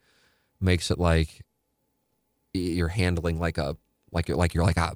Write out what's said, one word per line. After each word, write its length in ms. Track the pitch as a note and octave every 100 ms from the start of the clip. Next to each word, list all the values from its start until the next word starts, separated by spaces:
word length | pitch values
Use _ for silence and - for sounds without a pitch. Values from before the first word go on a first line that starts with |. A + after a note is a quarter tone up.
| _ _ _ _ _ -
makes 300 | F#2 F2+ -
it 80 | -
like 440 | E2+ E2 D#2 - - _ _ _ _ _ _ _ _ _ _
y-, 60 | F#2
you're 280 | F2+ E2+ E2+
handling 500 | G2 F2+ F2 E2+ E2
like 200 | E2+ E2
a, 180 | C#2+ D#2 _ _ _
like 160 | E2+ -
you're, 100 | D2+
like 180 | E2+
you're 100 | E2
like 120 | F2+ E2+
a, 180 | E2